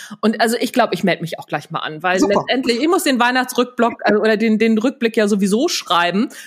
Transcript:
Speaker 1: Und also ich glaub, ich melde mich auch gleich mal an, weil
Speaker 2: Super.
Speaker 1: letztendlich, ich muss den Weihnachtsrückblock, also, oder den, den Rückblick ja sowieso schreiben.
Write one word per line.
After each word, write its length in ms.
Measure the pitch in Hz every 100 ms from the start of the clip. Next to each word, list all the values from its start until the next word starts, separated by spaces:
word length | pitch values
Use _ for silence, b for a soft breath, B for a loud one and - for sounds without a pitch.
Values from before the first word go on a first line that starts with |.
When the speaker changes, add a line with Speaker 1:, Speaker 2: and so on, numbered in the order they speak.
| B 214
Speaker 1:
Und 200 | 220 220
also 160 | 226 233
ich 120 | 262
glaub, 200 | - 220
ich 100 | 170
melde 200 | 196 -
mich 160 | 165 -
auch 80 | -
gleich 240 | 156 -
mal 100 | 165
an, 220 | 135 156
weil 160 | 180 185
Speaker 2:
Super. 220 | 269 202
Speaker 1:
letztendlich, 400 | - 247 254 233
ich 80 | 311
muss 160 | 359
den 140 | 302 254
Weihnachtsrückblock, 840 | 240 254 254 - 247 - 233 233
also, 160 | - 208
oder 160 | 214 220
den, 220 | 226 220
den 180 | 226 220
Rückblick 400 | 240 - 226 226
ja 100 | 208
sowieso 400 | 208 196 214 339
schreiben. 600 | - - 170 175 180 269 B